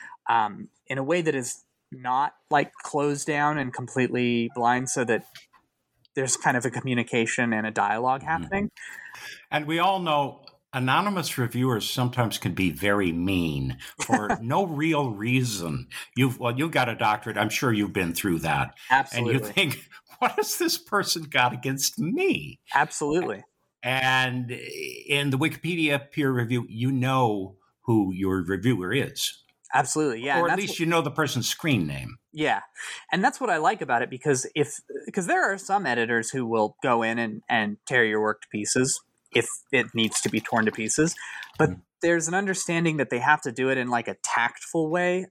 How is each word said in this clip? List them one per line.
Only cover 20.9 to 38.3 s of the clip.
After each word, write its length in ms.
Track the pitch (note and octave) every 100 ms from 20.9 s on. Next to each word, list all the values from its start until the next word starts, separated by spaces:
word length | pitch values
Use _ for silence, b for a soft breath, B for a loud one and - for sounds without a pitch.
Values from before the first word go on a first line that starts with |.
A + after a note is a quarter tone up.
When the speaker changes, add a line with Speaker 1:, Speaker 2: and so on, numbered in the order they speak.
| G#3 F3+ F3
Speaker 2:
got 300 | D3+ C#3+ B2
against 440 | C3 C3+ C3+ - -
me?" 600 | D#3+ C#4 F#4+ G3+ D3 B2+ -
Speaker 1:
Absolutely. 720 | - D3+ - D3 D#3+ D#3 G2 - _ _ _
Speaker 2:
And 720 | B2 C3 C3 C3 B2+ B2 B2
in 800 | A#2+ A#1+ D2 C#2+ A#1 - C#3+ C#3+
the 80 | C3
Wikipedia 760 | D#3 D#3 D#3+ F3 D#3 C#3+ C3+
peer 200 | - C#3
review, 340 | B2+ A2+ B2 A2+
you 220 | A2 B2
know 640 | C3+ B2+ C3 B2 G#2 F#2+ - _ _ -
who 280 | A2 F#2+
your 300 | F#2 F#2+ F#2+
reviewer 500 | E2+ F#2+ A2 G#2+ F2+
is. 500 | B2+ E2 - - - _ _ -
Speaker 1:
Absolutely, 500 | C3 C#3+ D#3+ D3+ A2+ C3
yeah, 120 | C3+
Speaker 2:
Or 40 |
Speaker 1:
and 20 | E3+
Speaker 2:
at 40 |
Speaker 1:
that's 120 | F3+
Speaker 2:
least 100 | G3+
Speaker 1:
what 60 | -
Speaker 2:
you 60 | E3
know 140 | E3+
the 100 | C#3+
person's 360 | - D3 B2 -
screen 380 | - E3 A#2+ D#2
name. 320 | C#2 B1+ - _
Speaker 1:
Yeah, 300 | D3+ D3+ G2+ - - B B B
and 120 | E3
that's 160 | A#3 -
what 120 | B3
I 60 | E3
like 240 | D#3+ A3
about 200 | C#3 A#2+
it, 80 | B2
because 380 | C3 D3+ C3 B2+ D#3+
if, 240 | C#3+ - - C#3 -
'cause 140 | G#3 F3+
there 160 | F4+
are 160 | C#4+ G3
some 260 | - G3 D#3+
editors 460 | A#2+ A#2 A#2 A2+
who 140 | C3+ A#2
will 280 | A2+ G#2+ -
go 220 | C#3 A#2
in 160 | A2+ A#2
and, 220 | A#2 A2 -
and 300 | A#2+ G#2 G#2 -
tear 160 | B2+
your 160 | A2 G#2+
work 220 | G#2+